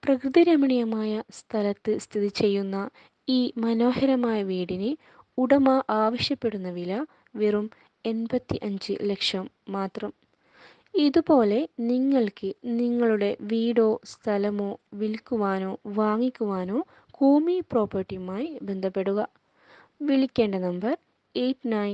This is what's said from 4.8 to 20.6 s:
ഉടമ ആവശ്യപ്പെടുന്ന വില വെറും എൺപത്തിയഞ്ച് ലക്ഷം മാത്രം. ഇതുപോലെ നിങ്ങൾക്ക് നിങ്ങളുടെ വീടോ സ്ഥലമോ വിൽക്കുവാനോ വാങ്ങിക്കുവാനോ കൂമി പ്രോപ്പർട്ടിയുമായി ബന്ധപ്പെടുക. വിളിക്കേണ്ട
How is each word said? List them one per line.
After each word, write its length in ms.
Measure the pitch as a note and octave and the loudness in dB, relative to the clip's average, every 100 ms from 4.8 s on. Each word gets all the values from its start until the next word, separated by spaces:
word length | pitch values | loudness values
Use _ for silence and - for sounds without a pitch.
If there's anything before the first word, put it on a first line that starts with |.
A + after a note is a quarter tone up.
| G#3 D#4 _ - _ - | -4 -6 _ -20 _ -2
ഉടമ 320 | B3+ C#4 C4+ C4 C4 G#3+ | 4 6 6 4 2 2
ആവശ്യപ്പെടുന്ന 680 | A3 A#3+ - C#4+ A#3 G#3 F3+ F3 | 2 0 -4 -2 -4 -4 -8 -6
വില 200 | F3 G3+ D#4 _ _ G#3 | -6 -6 -6 _ _ -2
വെറും 340 | G#3 G#3 G#3+ - _ _ A3+ | 0 0 -4 -10 _ _ -6
എൺപത്തിയഞ്ച് 880 | A3+ A3+ B3 - - G#3 G3 - G3 G3+ | -4 -2 -4 -2 -4 -4 -6 -6 -4 -4
ലക്ഷം 360 | G3 - F#3+ F#3+ _ - G3 | -2 -4 -4 -8 _ -10 -6
മാത്രം. 360 | G3 - G#3 - _ _ _ _ - _ _ G4 D4 | -6 -8 -12 -12 _ _ _ _ -20 _ _ 2 4
ഇതുപോലെ 540 | - - D4 G#3+ G#3+ E4 - A#3 | 4 4 4 6 2 -2 -4 -2
നിങ്ങൾക്ക് 580 | B3 C4 C4+ G#3+ - G3 - A#3+ A#3 | 0 2 2 2 -2 -8 -8 -6 -2
നിങ്ങളുടെ 560 | A#3+ A#3+ A#3 G#3+ G3+ - | 0 2 2 2 0 -2
വീടോ 480 | G#3 A3+ A#3 A#3 A3 A3 - | -4 -2 2 2 2 2 -6
സ്ഥലമോ 580 | - - G3+ G3+ G3+ G3+ - _ | -10 -2 0 0 -2 -4 -8 _
വിൽക്കുവാനോ 800 | G3+ G#3+ A3 - A#3 G3 F#3+ F#3+ - G#3+ G#3 | -6 -6 -6 -6 -2 0 -2 -4 -8 -8 -2
വാങ്ങിക്കുവാനോ 800 | G#3+ G#3+ B3+ - G#3 F#3+ F#3 A3 F#4 _ _ | 0 2 -2 -2 -4 -4 -4 -4 -6 _ _
കൂമി 480 | - C#4 D4 D#4+ F4+ - | 2 4 6 4 -2 0
പ്രോപ്പർട്ടിയുമായി 800 | A#3 G#3 G3 F#3+ F#3 F#3 F#3+ D#4 D4 G3 | 0 0 -4 -6 -8 -8 -6 -8 -8 -8
ബന്ധപ്പെടുക. 600 | G3 F#3+ F#3+ F#3+ G#3 - _ _ _ _ - _ _ D4 | -4 -4 -2 -2 -2 -4 _ _ _ _ -20 _ _ 0
വിളിക്കേണ്ട 480 | C4+ C4 - A3 F#3+ | 0 0 0 0 0